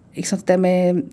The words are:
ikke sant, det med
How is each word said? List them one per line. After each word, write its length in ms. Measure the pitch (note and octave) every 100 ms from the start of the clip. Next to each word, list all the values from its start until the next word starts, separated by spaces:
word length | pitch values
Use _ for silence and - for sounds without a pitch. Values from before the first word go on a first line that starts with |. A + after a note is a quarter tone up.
| _ -
ikke 140 | -
sant, 160 | F#3+ -
det 100 | F#3
med 440 | F3+ F3+ F3+ F3+ -